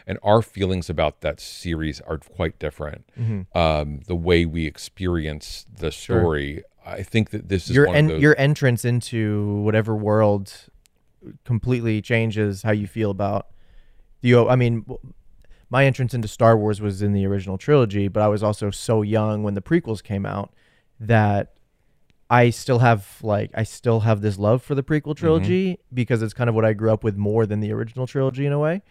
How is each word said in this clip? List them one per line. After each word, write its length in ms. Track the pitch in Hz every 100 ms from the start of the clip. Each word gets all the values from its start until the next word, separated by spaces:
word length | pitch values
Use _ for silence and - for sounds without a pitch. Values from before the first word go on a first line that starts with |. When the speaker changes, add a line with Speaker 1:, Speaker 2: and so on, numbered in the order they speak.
| -
Speaker 1:
and 120 | 95
our 180 | 104 110
feelings 480 | 110 98 95 92 85
about 320 | 82 78 -
that 180 | 78 71
series 600 | - - 87 80 78 71
are 160 | - 78
quite 420 | - 90 82 -
different. 460 | 78 - 76 - _ -
Speaker 2:
Mm-hmm. 400 | 117 104 92 87
Speaker 1:
Um, 440 | 82 76 73 73 -
the 80 | 87
way 300 | 85 85 85
we 200 | 82 78
experience 1000 | - - - 90 87 76 76 - - -
the 180 | - 78
Speaker 2:
Sure. 280 | - - -
Speaker 1:
story, 440 | 87 76 71 73 - _
I 200 | - 92
think 260 | 92 113 107
that 180 | 107 85
this 220 | 95 -
is 60 | 127
Speaker 2:
Your 100 | 147
Speaker 1:
one 80 | 113
Speaker 2:
en-, 100 | 156
Speaker 1:
of 60 |
those 80 | 110
Speaker 2:
your 120 | 147 147
entrance 440 | 139 151 135 117 120
into 760 | 120 - 117 107 104 104 101
whatever 340 | 104 110 110 107
world 560 | 104 107 107 101 95 - - _ _ _ _ _ - - -
completely 560 | 113 123 127 113 107
changes 600 | - 117 113 104 107 98
how 80 | 110
you 160 | 107 104
feel 240 | 117 104
about 360 | 98 98 101 - - - - - - - _
the, 120 | 123 120
o-, 120 | 113
I 80 | 127
mean, 260 | 120 117
w-, 180 | 104 131 131 - - - - - -
my 160 | 123 139
entrance 280 | 131 123
into 140 | 123 107
Star 300 | - 113 113
Wars 240 | 107 104
was 200 | 104 95
in 120 | 101
the 120 | 101 98
original 320 | 98 95 95
trilogy, 500 | - 147 117 101 98
but 140 | 98
I 60 | 107
was 160 | 104
also 280 | 107 104 104
so 300 | - - 113
young 420 | 104 110 107 104
when 100 | 104
the 80 | 101
prequels 420 | - 170 120 107
came 220 | - 98 98
out 280 | 98 101 _ _ _ _ -
that 540 | 110 113 107 101 98 _ _ _ _ _ _ _ -
I 200 | 120 123
still 300 | 110 - 120
have, 380 | 123 110 98 -
like, 300 | 113 104 104
I 100 | -
still 380 | 110 - 120 113
have 200 | 110 107
this 160 | 104 98
love 240 | 104 123
for 120 | - 139
the 80 |
prequel 180 | 135 156 147
Speaker 1:
Mm-hmm. 120 | 151 165
Speaker 2:
trilogy 540 | 160 98 185 190 180 _
because 280 | 127 120 117
it's 120 | 110
kind 160 | - 120
of 60 | 110
what 100 | 110
I 80 |
grew 180 | 104 110
up 120 | 110
with 120 | 113 101
more 280 | 104 110 107
than 140 | 104
the 120 | 104
original 360 | 107 113 127 127
trilogy 380 | 139 135 127 143
in 60 |
a 60 | 143
way. 220 | 151 185 -